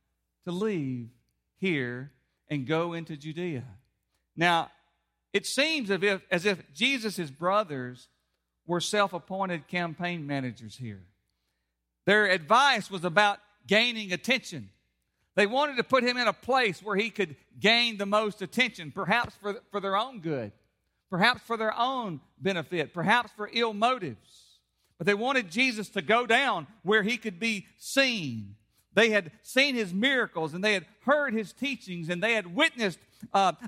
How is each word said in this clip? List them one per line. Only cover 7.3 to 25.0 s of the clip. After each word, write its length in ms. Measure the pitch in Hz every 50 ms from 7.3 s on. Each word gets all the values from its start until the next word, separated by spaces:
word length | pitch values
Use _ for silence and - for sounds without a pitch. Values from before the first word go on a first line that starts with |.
brothers 760 | 135 143 165 180 190 208 220 165 147 131 123 123 123 123 - _ _ _ _ _ _ _ _ _ _ _ _
were 140 | 156 170 175
self-appointed 880 | 160 - - 208 202 196 - 170 - - 185 190 196 185 175 165 139 -
campaign 580 | - 180 175 170 151 - 175 175 175 170 147
managers 500 | 143 143 139 131 123 110 - 113 107 -
here. 300 | - 127 113 104 95 90 92 _ _ _ _ _ _ _ _ _ _ _ _ _ _ _ _ _ _ -
Their 200 | - 202 214 214
advice 640 | 196 180 185 156 139 214 247 277 285 262 220 170 -
was 140 | 190 185 160
about 340 | 180 156 202 208 202 202 - _ _ _ _ _
gaining 460 | - 196 214 233 247 233 220 214 190 180
attention. 580 | 175 - - 262 247 - - 185 139 107 95 _ _ _ _ _ _ _ _ _ _ _ _ -
They 120 | 180 208
wanted 300 | 202 233 269 294 294 277
to 80 | 247 220
put 200 | - 254 262 233
him 140 | 240 247 247
in 100 | 247 220
a 60 | 190
place 480 | - - - 254 262 254 214 165 - 185
where 140 | 214 202
he 120 | 190 220 226
could 280 | - - 196 160 143 - _ _ - 127
gain 380 | 113 196 226 233 240 233 220
the 80 | 190 202
most 380 | 196 202 214 220 208 - - 190
attention, 480 | 170 - 226 254 240 - - 170 147
perhaps 440 | 123 190 190 151 208 240 233 - -
for, 260 | _ - 208 196 233 - _
for 100 | - 202
their 160 | 180 196 190
own 240 | 196 226 262 269 220
good, 320 | 151 165 151 131 113 101 - _ _ _ _ _ _ _ _ _ _ -
perhaps 320 | 190 170 196 233 254 240 -
for 140 | - 226
their 180 | 220 220 220 -
own 460 | - 233 254 269 254 233 202 165 135 - _ _ -
benefit, 540 | 131 185 196 175 151 - 175 170 147 - -
perhaps 400 | 175 160 180 220 240 240 240 _
for 160 | - 208 196
ill 220 | - 233 233 226 214
motives. 840 | 202 220 247 254 254 185 143 110 - _ _ - - - _ _ _ _ _ _ _ _ _ _
But 80 | -